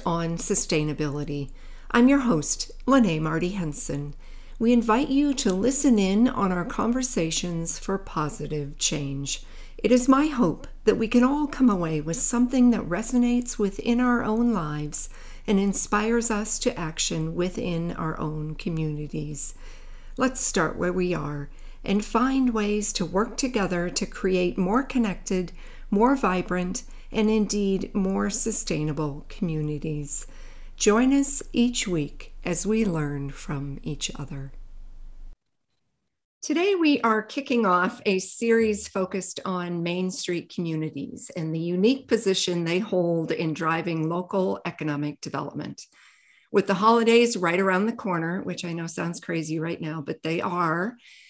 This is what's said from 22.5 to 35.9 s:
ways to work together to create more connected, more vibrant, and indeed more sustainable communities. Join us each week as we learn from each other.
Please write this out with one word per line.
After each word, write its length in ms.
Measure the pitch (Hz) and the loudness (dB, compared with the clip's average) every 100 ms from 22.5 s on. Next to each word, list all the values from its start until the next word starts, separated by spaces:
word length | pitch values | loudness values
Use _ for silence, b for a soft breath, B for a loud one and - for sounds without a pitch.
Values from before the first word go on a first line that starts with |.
ways 400 | 220 208 208 208 | 2 0 0 -2
to 120 | - 165 | -2 -2
work 300 | 175 226 - | 0 -2 -2
together 540 | 254 240 185 175 175 | -2 0 0 0 -2
to 160 | 170 202 | -4 -6
create 520 | - 190 185 180 180 | -2 0 2 2 0
more 260 | 180 226 | 2 2
connected, 680 | 277 262 220 180 - 190 175 b b b b | 0 0 0 -2 -2 -2 -2 b b b b
more 280 | 196 240 277 | 4 4 4
vibrant, 680 | 202 185 175 180 180 185 - b b | 2 0 0 -2 -2 -6 -10 b b
and 160 | - 214 | 0 2
indeed 600 | 220 202 208 196 190 196 202 | 2 2 0 2 0 -2 -2
more 340 | 190 196 202 | 0 0 -2
sustainable 960 | 196 - 214 - 156 151 147 151 139 - | -2 -2 -2 -2 -2 -2 -2 -4 -4 -12
communities. 960 | - 175 156 151 151 160 147 143 - - b b b b - | -4 -2 -2 -2 -4 -4 -4 -4 -6 -8 b b b b 0
Join 380 | - 214 262 | 4 6 6
us 280 | 277 277 - - | 4 2 -2 -2
each 340 | - 240 240 - | 2 2 2 -2
week 460 | 175 143 - - - | -2 -2 -6 -14 -10
as 240 | - 170 190 | -4 -2 0
we 160 | 220 | 2
learn 460 | 214 165 147 143 139 | 2 0 -2 -4 -6
from 500 | - - 147 143 139 | -8 -8 -6 -6 -8
each 280 | 156 143 - - | -8 -6 -6 -8
other. 320 | 139 139 135 - - - - - - - - - _ _ _ _ _ | -8 -8 -10 -12 -14 -14 -14 -14 -16 -14 -16 -16 _ _ _ _ _